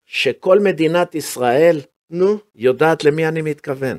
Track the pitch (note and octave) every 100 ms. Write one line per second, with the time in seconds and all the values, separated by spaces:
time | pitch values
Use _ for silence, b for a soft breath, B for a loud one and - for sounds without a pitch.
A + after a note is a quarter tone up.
0 | _ - C3 A#2+ F#3 F#3+ G3 D#3+ D#3 E3+
1 | F3 D#3+ C#3+ - B2 B2 E3 E3 - _
2 | _ E3+ F#3+ G#3 - - A#2+ C3 D#3 D#3+
3 | D3 D#3 D#3+ D#3+ D#3 D3 - C3+ C3+